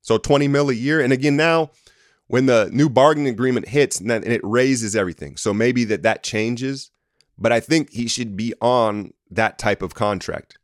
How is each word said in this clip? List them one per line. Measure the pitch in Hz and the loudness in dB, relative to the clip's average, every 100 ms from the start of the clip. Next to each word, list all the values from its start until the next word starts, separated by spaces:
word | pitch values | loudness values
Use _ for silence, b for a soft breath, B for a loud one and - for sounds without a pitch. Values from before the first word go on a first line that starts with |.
so | - 113 | 0 0
twenty | - 143 143 | 2 2 2
mil | 143 143 | 2 0
a | |
year. | 120 131 156 | -2 -2 0
And | 127 | 2
again, | 131 143 143 | 2 2 2
now | 160 165 156 b b b b b b | 2 2 -2 b b b b b b
when | 120 131 | 0 4
the | 117 98 | 4 2
new | 120 151 | 2 2
bargaining | 123 143 151 139 | 4 4 4 -2
agreement | 107 127 123 98 | -2 0 -2 -2
hits | 135 139 - | 0 0 -2
and, | 98 | -2
that, | 113 | -2
and | 101 | -2
it | 117 | -4
raises | 98 117 131 127 110 | 0 0 2 0 -2
everything, | 107 95 80 73 69 | -2 -2 -6 -14 -6
so | 110 | -4
maybe | 104 117 123 | 0 0 0
that, | 113 101 | -2 0
that | 110 107 | 0 -2
changes. | - 107 110 120 131 135 - _ _ _ _ - | -4 -4 -4 -4 -6 -8 -12 _ _ _ _ -4
But | 113 | 0
I | 113 | 0
think | - 160 143 | 2 0 0
he | 110 117 | -6 -6
should | - 117 95 | -6 -6 -4
be | 117 - | -6 -2
on | 117 123 110 104 98 _ _ | 2 2 2 -2 -8 _ _
that | 92 110 - | -2 -2 -2
type | 107 101 | -2 -2
of | 92 | -6
contract. | - 202 - - 78 - _ | -4 -2 -2 -6 -10 -12 _